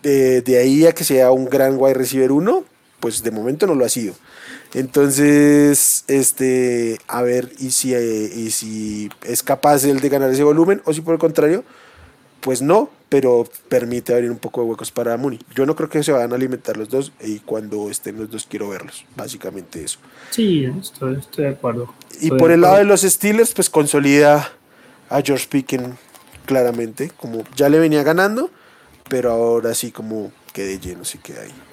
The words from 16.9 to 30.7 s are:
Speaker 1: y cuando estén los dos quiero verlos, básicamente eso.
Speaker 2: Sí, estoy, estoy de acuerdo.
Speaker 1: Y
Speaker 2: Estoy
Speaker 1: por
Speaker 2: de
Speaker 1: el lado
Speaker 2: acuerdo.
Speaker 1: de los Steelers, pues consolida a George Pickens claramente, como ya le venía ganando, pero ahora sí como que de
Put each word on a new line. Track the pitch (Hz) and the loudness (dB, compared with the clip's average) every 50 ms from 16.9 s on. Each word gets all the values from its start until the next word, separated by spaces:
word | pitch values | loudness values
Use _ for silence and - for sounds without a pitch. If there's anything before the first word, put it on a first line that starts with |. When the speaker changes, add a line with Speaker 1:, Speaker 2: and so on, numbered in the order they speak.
| 131 135 139 135 _ _ | -4 -4 -4 -4 _ _
Speaker 1:
y | - 110 107 104 | -10 -10 -10 -10
cuando | _ - 110 110 107 104 104 104 104 104 | _ -8 -8 -8 -8 -8 -10 -8 -8 -8
estén | 101 - - 110 101 | -10 -10 -10 -12 -12
los | 110 110 110 | -12 -12 -12
dos | 110 107 - _ | -12 -14 -14 _
quiero | - 104 107 101 | -10 -10 -8 -8
verlos, | 95 90 80 - - - - _ _ | -10 -12 -14 -16 -20 -20 -20 _ _
básicamente | - 101 - 127 104 - 82 80 98 87 _ - 85 76 | -14 -14 -14 -14 -14 -14 -12 -12 -12 -16 _ -16 -14 -12
eso. | - - _ _ - _ - - - | -12 -12 _ _ -20 _ -20 -16 -10
Speaker 2:
Sí, | - - 226 202 175 151 135 127 - 190 | -4 -2 0 2 2 0 0 -2 -6 -8
estoy, | 190 - _ - 135 131 131 135 | -12 -14 _ -8 -6 -6 -6 -6
estoy | - - - - 147 | -10 -12 -6 -4 -4
de | 139 | -4
acuerdo. | 131 - - 123 113 120 120 120 - _ - _ - - | -4 -4 -6 -6 -6 -6 -8 -12 -14 _ -20 _ -12 -6
Speaker 1:
Y | - | -2
Speaker 2:
Estoy | 160 131 131 | 0 2 4
Speaker 1:
por | - 165 | 4 6
Speaker 2:
de | 170 | 6
Speaker 1:
el | 165 | 6
lado | 175 180 190 | 6 6 6
Speaker 2:
acuerdo. | 202 202 202 202 | 6 6 6 4
Speaker 1:
de | 180 185 | 4 4
los | 190 - | 0 0
Steelers, | - - 208 214 226 233 226 - | 0 0 0 2 2 2 0 0
pues | - 180 - | -2 -4 0
consolida | - 156 147 143 - 147 143 139 139 143 151 147 147 147 139 - - _ _ _ _ _ _ - _ _ _ _ | 2 0 0 2 0 2 2 4 4 6 6 6 6 4 2 -4 -14 _ _ _ _ _ _ -20 _ _ _ _
a | - 143 | -4 -4
George | 139 139 139 127 - - | 0 0 -2 -4 -4 -4
Pickens | - 139 131 - 139 127 127 123 127 127 _ _ _ - _ _ - - - | -4 -4 -4 -2 -6 -6 -6 -8 -12 -16 _ _ _ -20 _ _ -20 -20 -6
claramente, | - 135 131 123 123 117 117 117 113 110 - 139 170 - | -2 0 2 2 2 0 -2 -6 -8 -6 -10 -10 -10 -10
como | _ - - 113 113 104 - - | _ -14 -10 -10 -10 -10 -10 -2
ya | 127 143 143 | 0 2 4
le | 147 160 | 4 4
venía | 165 160 151 151 143 | 4 4 2 2 2
ganando, | 147 160 175 190 202 214 240 302 359 _ _ _ _ _ _ _ _ _ _ _ - | 2 2 2 2 0 0 -4 -6 -8 _ _ _ _ _ _ _ _ _ _ _ -6
pero | 135 127 123 123 | -4 -2 0 0
ahora | 117 117 117 117 117 117 113 117 113 | 0 0 0 0 0 0 -2 -2 -4
sí | - - 120 | -4 -8 -10
como | - - 110 110 107 110 101 92 - _ _ - _ | -12 -12 -12 -10 -8 -8 -10 -10 -14 _ _ -18 _
que | - 98 | -10 -10
de | 95 | -8